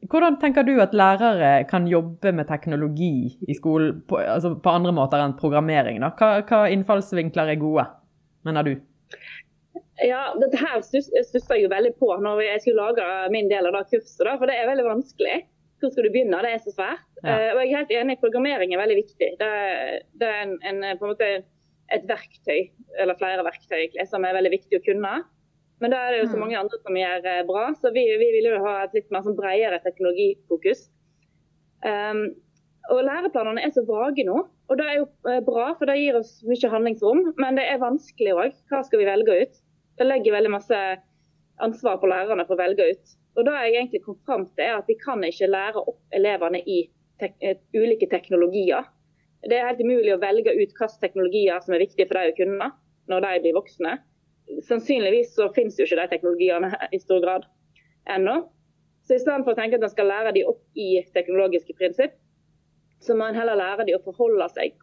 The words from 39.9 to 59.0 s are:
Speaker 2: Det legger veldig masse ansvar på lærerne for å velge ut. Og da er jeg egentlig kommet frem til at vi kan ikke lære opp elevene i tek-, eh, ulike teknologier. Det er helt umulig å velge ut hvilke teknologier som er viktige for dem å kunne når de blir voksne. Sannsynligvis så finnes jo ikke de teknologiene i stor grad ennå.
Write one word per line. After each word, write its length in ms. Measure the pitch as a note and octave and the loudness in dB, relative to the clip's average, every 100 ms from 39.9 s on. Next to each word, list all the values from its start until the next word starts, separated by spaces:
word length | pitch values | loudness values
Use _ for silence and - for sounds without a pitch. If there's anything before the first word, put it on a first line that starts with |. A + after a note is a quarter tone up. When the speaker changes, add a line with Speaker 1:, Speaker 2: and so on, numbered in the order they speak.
| - | 0
Speaker 2:
Det 100 | B3+ | 2
legger 280 | C4+ G#3+ G#3 | 2 2 2
veldig 160 | A3 | 0
masse 320 | G3+ - G#3+ F#3+ F#3+ _ _ _ _ _ - | -2 -2 -2 -2 -6 _ _ _ _ _ -6
ansvar 380 | A3+ A3+ A3+ F#3 | -6 -2 -2 2
på 120 | G3 | 2
lærerne 340 | F#3 G3+ G3 F3 | 2 -2 -2 -2
for 100 | F3+ | 0
å 80 | |
velge 280 | F3+ G3 E3+ | 0 2 2
ut. 240 | F#3+ _ _ _ - | 0 _ _ _ 0
Og 80 | A#3+ | 0
da 80 | D4 | 0
er 140 | A#3 | 0
jeg 80 | A#3 | 0
egentlig 240 | B3 G#3+ | -2 -6
kommet 220 | - F#3+ - | -10 -12 -4
frem 180 | A#3 F#3 - | -4 -4 -4
til 140 | F#3+ A3 | -2 -2
at 120 | G3+ | -2
vi 80 | A3 | -4
kan 240 | - A#3+ | -4 -4
ikke 240 | E3+ - G3 | -4 -2 0
lære 320 | G3 G3+ A3 - | 0 -2 -6 -8
opp 120 | - - | -10 -6
elevene 500 | - G3+ F#3+ E3+ F3+ F3+ | 0 0 0 -2 -4 -2
i 220 | F3+ E3 _ _ - | -2 -4 _ _ -10
tek-, 200 | G3 - | -10 -6
eh, 140 | G3 F#3+ _ | -4 -4 _
ulike 340 | A3 A3+ A3 F#3+ | 0 0 2 0
teknologier. 760 | F3+ - F3+ F3 G3 F3+ D3 C4+ _ _ _ _ _ | -2 0 2 2 2 0 -2 -4 _ _ _ _ _
Det 120 | - A#3+ | -2 0
er 120 | B3 | 0
helt 100 | B3 | -2
umulig 320 | A#3 B3+ G#3 | 2 2 4
å 80 | F#3 | 2
velge 320 | G3 G#3+ A3 | 2 2 2
ut 220 | G3 G3+ - | 2 0 -2
hvilke 240 | A3 - | -6 -4
teknologier 600 | G3+ G3 F3+ G#3 G3 F3 | -6 -2 0 2 2 0
som 100 | F#3 | 0
er 60 | E3+ | 0
viktige 280 | G3 - F#3 | 0 0 0
for 100 | F#3+ | 2
dem 120 | F3 | 0
å 20 | A#3+ | 0
kunne 360 | F#3+ G3 A#3 - _ _ - | -2 -2 -6 -8 _ _ -4
når 140 | F#3 | -2
de 160 | G3 F3+ | 0 0
blir 160 | E3 E3 | 0 0
voksne. 380 | - - E3 B3 _ _ _ _ - - - | -4 -8 -6 -6 _ _ _ _ -14 -10 -4
Sannsynligvis 680 | A#3 A3+ C4 G3 A#3 A#3+ - | -4 0 0 2 2 0 0
så 120 | G3+ - | 0 2
finnes 220 | A3 - | 0 0
jo 80 | D3 | 0
ikke 100 | E3 | 0
de 60 | F3 | -2
teknologiene 640 | E3+ F3 F3 F3+ E3+ F#3 F#3+ F#3 | -2 -2 2 2 2 -2 -6 -6
i 80 | F#3+ | -6
stor 220 | - F#3 | 0 2
grad 240 | F3 F#3 - _ _ _ _ _ - | 2 -2 -8 _ _ _ _ _ -6
ennå. 320 | F#3+ F#3+ D4 F4 _ _ _ _ _ | -2 0 -2 -4 _ _ _ _ _